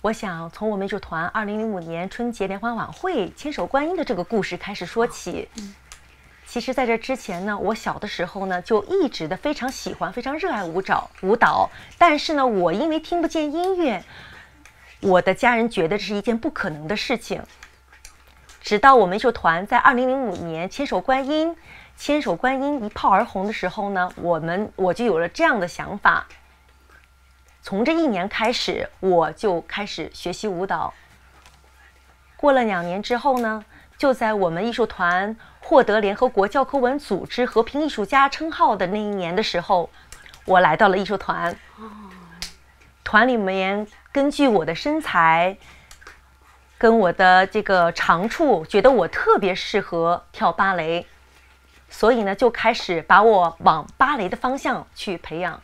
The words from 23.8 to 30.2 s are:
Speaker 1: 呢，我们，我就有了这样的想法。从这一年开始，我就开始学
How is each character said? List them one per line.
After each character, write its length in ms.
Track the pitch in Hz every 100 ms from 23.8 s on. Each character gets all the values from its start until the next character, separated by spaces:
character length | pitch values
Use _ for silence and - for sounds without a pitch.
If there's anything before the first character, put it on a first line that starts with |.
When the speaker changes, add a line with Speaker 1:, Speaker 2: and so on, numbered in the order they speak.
| 202
Speaker 1:
呢， 180 | 196 180
我 240 | - 175 165
们， 340 | 165 175 208 -
我 180 | 185
就 100 | 170
有 140 | 240 165
了 100 | 170
这 140 | -
样 160 | 320 247
的 80 | 175
想 320 | - 147 196
法。 300 | 196 165 - - _ _ _ _ _ - _ _ _ _ _ _
从 240 | - 196
这 80 | 247
一 140 | 330 320
年 220 | 196 190
开 240 | - 226
始， 360 | 247 - 175 - -
我 320 | 190 175 151
就 280 | 160 220 170
开 220 | - -
始 240 | 202 - 156
学 180 | -